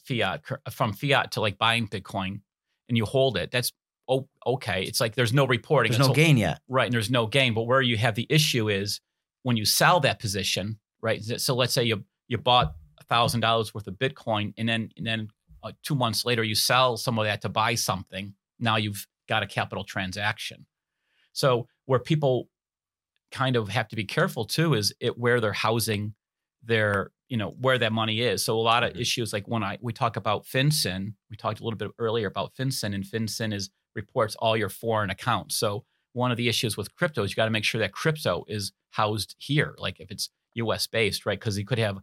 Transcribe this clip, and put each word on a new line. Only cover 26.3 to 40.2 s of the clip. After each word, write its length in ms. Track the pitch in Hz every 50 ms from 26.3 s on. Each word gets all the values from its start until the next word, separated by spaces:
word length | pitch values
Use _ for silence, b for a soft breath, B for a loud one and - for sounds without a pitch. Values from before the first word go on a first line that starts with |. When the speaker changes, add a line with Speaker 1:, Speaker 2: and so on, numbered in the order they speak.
| _ _ _ _ _ _ -
Speaker 1:
their, 480 | 113 117 110 107 104 101 98 87 - - _ _ _
you 100 | 127 113
know, 120 | 101 85 - -
where 200 | 123 131 131 123
that 120 | 117 110
money 300 | 110 113 110 110 110 110
is. 240 | 123 117 95 - -
So 100 | - 110
a 60 | 113
lot 220 | 113 113 113 120 120
of 80 | 107
Speaker 2:
Mm-hmm. 100 | - -
Speaker 1:
issues, 320 | 120 - - 131 117 104 -
like 140 | 104 98 -
when 160 | 117 113 104
I, 160 | 98 104 -
we 120 | - 120 110
talk 220 | - 131 117 -
about 300 | 117 98 110 104 - -
FinCEN, 720 | - - 131 135 151 156 151 - 98 90 95 98 104 107 - _ _
we 60 | 110 -
talked 220 | - 110 107 -
a 40 | 104
little 140 | 113 110 98
bit 120 | 107 98 - -
earlier 300 | 117 110 110 120 107 95
about 260 | - 101 - - -
FinCEN, 400 | - 131 135 131 - - 104 101
and 100 | 101 95
FinCEN 480 | - - 113 113 107 - - 113 107
is, 200 | 107 101 98 - - _ _ _ _
reports 400 | 113 104 - _ 131 113 107 -
all 220 | - 113 113 110 113
your 100 | 104 95
foreign 420 | - - - 113 113 107 104 92
accounts. 460 | 95 - - 123 113 95 78 - -
So 300 | - 120 107 101 104 - _ _ _ _ _
one 180 | _ 120 123 123
of 60 | 120
the 140 | 113 120 117
issues 260 | 107 - - 110 -
with 180 | - 101 - -
crypto 280 | - 180 170 156 117 101
is 80 | 98
you 40 | - -
gotta 120 | 113 110
make 140 | 113 107 107
sure 160 | - - 110
that 140 | 107 107 -
crypto 500 | - - 160 156 156 - 107 90 85 - -
is 240 | 104 104 101 101 - _ _ _
housed 440 | - - 110 107 110 107 98 - - -
here, 360 | - - 139 151 104 76 - -
like 220 | 101 98 95 -
if 100 | 80 -
it's 180 | 101 -